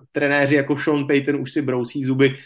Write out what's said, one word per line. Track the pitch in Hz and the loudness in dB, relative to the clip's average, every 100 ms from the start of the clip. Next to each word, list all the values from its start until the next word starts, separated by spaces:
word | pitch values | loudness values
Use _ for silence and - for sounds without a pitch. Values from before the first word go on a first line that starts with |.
| - | -10
trenéři | 147 143 143 139 147 | -4 0 2 2 2
jako | 139 139 | 2 -2
Sean | - 147 139 | -2 -2 0
Payton | 143 139 143 | 0 0 -2
už | 135 | -4
si | 156 | -4
brousí | 131 127 120 147 | -2 -4 -4 -6
zuby | 131 135 151 135 | -2 2 2 2